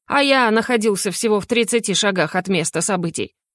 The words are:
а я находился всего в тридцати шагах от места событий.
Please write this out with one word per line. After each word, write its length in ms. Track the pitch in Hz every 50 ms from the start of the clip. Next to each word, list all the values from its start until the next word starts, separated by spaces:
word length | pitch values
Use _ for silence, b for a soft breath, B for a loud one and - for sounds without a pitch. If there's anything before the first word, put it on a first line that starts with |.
| _
а 160 | - - 285
я 300 | 285 277 269 262 247 220
находился 600 | 214 226 220 - 247 226 214 226 196 - - 196
всего 280 | 175 - 240 220 214 202
в 60 | -
тридцати 480 | - 233 240 226 - 240 233 214 208 185
шагах 420 | - 220 202 190 180 151 - -
от 120 | 185 180 185
места 320 | 196 165 165 - - 160
событий. 520 | 160 - 196 180 170 165 - - 101 - _ _ _ _ _